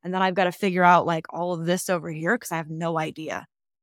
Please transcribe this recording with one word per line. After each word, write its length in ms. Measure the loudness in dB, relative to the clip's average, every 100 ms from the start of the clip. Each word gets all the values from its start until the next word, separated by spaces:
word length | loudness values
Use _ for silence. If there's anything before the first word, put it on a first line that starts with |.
And 100 | -4
then 80 | 0
I've 140 | 0 2
gotta 160 | 0
figure 300 | 0 0 4
out, 220 | 6 6 4
like, 180 | -2 -4
all 200 | -6 -4
of 120 | -2 -2
this 240 | -2 -2
over 220 | -4 -4
here 260 | -4 -2 -2
'cause 140 | -2
I 60 | -6
have 120 | -6
no 280 | -6 -2 -2
idea," 480 | -4 -8 -8 -8 -10 _ _ _